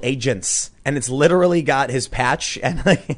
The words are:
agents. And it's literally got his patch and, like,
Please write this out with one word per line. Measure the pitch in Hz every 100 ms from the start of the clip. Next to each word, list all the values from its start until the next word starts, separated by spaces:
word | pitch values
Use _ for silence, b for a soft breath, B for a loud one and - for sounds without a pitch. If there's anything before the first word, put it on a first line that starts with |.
agents. | 127 135 127 98 - - - -
And | 143 143
it's | 127
literally | 135 160 180 180 175
got | 143 135 131
his | 131 -
patch | - 123 151 - -
and, | 127 170 202
like, | 165 -